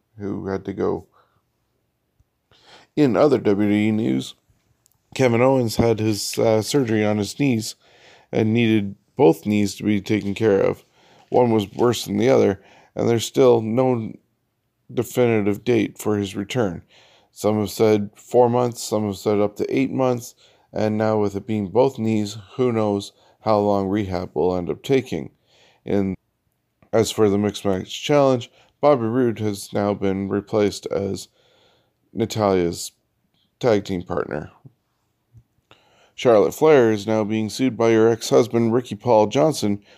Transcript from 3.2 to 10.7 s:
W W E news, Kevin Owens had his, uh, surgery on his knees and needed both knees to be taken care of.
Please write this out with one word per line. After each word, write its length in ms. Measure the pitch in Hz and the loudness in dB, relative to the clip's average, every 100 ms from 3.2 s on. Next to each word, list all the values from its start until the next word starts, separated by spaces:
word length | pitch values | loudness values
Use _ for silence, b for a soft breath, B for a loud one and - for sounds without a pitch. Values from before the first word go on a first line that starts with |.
| 151 123 | 4 4
W 300 | 87 101 104 | 2 2 2
W 40 | |
E 200 | 104 107 | 2 0
news, 440 | 107 123 131 131 - _ _ _ _ _ _ _ | 0 -2 -4 -6 -16 _ _ _ _ _ _ _
Kevin 280 | - 131 113 | 0 2 4
Owens 340 | 127 135 117 - | 4 2 0 0
had 240 | 117 107 | 2 2
his, 380 | 110 101 - - | 0 -2 -6 -2
uh, 220 | 113 110 | 2 2
surgery 440 | 101 147 117 110 104 | 0 -2 0 0 0
on 120 | 107 | -2
his 220 | 98 - | -4 -2
knees 360 | 143 113 110 - b b b b b | -2 -2 -4 -14 b b b b b
and 220 | 120 110 | -2 0
needed 420 | 117 113 110 101 98 _ - | 2 2 0 -2 -10 _ 2
both 300 | 151 160 104 | 2 2 0
knees 300 | 104 98 - | 0 0 -2
to 80 | |
be 180 | 104 104 | -2 -2
taken 320 | 95 107 101 | -2 -2 -2
care 260 | 98 110 98 | -2 2 2
of. 240 | 98 | 2